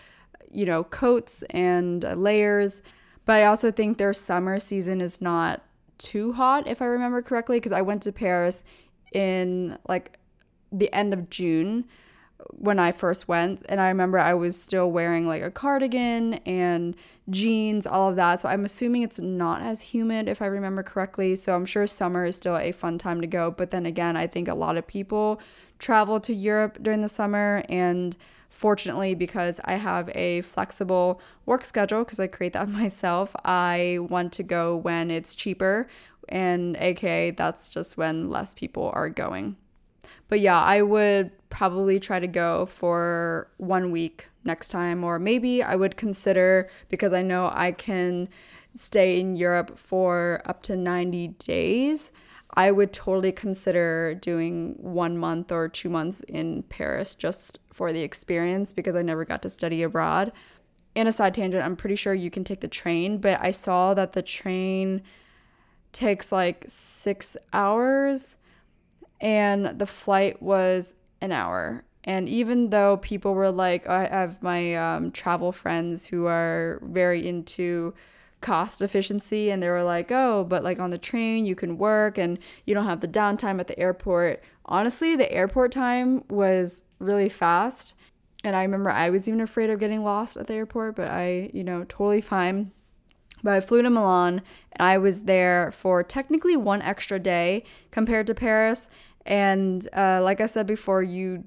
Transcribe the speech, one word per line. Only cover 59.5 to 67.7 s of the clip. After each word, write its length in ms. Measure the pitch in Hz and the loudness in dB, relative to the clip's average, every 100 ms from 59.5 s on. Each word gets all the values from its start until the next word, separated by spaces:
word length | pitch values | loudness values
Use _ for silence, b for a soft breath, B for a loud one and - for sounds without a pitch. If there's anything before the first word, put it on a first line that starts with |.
study 320 | - 170 165 | -6 -4 -2
abroad. 480 | 165 165 160 165 214 B B B B _ _ - | -2 0 0 0 -2 B B B B _ _ 0
In 100 | 226 | 0
a 60 | |
side 240 | 220 196 202 | 4 2 2
tangent, 280 | 190 190 | -2 0
I'm 120 | 139 175 | -2 -4
pretty 200 | 202 202 | -4 -2
sure 200 | 202 190 | 0 -2
you 160 | 175 | -2
can 120 | 190 | -6
take 180 | 185 196 | -8 -8
the 60 | - | -8
train, 520 | - 170 170 180 208 | -8 -2 0 0 0
but 200 | 202 185 | 2 2
I 120 | - | 0
saw 420 | 196 - 180 185 | -2 0 2 4
that 200 | 196 185 | 2 0
the 100 | 190 | -2
train 800 | 180 - 190 185 185 190 190 190 190 b b b b b b b _ | -6 -8 -4 -2 0 0 0 -2 -6 b b b b b b b _
takes, 400 | - 233 196 - | -2 0 0 0
like, 340 | 190 180 180 - | 0 0 -2 -10
six 720 | - - - 202 196 - - _ | -12 -10 -6 -4 -4 -6 -12 _
hours 840 | 196 202 | 0 2